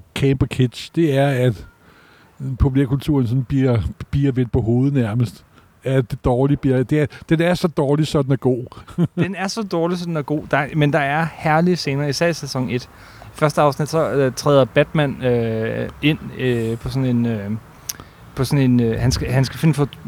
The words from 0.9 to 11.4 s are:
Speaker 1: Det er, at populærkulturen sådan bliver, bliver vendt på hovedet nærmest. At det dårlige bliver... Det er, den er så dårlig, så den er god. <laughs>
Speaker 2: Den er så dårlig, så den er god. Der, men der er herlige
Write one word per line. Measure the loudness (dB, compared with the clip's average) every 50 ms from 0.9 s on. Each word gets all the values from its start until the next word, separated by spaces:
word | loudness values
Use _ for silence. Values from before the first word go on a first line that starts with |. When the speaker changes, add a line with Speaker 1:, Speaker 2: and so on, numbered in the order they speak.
| -2
Speaker 1:
Det | 0 0 2 2 2
er, | 2 2
at | 2 2 2 0 0 -2 -6 -18 -20 _ _ -20 -20 _ _ _ _ _ _ _ _ -12 -10 -8 -2 0
populærkulturen | 0 2 2 2 2 2 0 -2 -2 0 0 0 0
sådan | 0 0 -2 -2
bliver, | -2 0 0 2 2 2 2 0 -2 -6 -10 -8 -4
bliver | -2 0 0 0 0
vendt | 0 -2 0 0
på | 0
hovedet | 0 2 2 2 2 2 2
nærmest. | 0 0 0 0 0 0 -2 -2 -8 -20 _ _ -20 -20 _ _ _ -4
At | -2 0 0 0 -2
det | -4 -2 0
dårlige | 0 2 2 2 2 2
bliver... | 2 2 2 2 2 2
Det | 2 0 0
er, | 0 0 -4 -8 -4 -2
den | 0 2
er | 2 2 2
så | 0 0 -2
dårlig, | 0 0 0 2 2 2 0
så | 0 0 0 0
den | 0 0
er |
god. | 0 2 0 0 0 -2 -8 -14 -18 -20 -8 -4
<laughs> | -2 -2 0 _ -2 -2
Speaker 2:
Den | -2 -2
er | -4 -6 -6
så | -4 -6 -6
dårlig, | -4 -2 -2 0 0 -2 -4
så | -4
den | -4 -4
er | -4 -4
god. | -4 -4 -4 -2 -2
Der, | 0 0 0 0 0
men | 2 2 2 2
der | 2
er | 0 0 0 0 -2 -4 -4
herlige | -4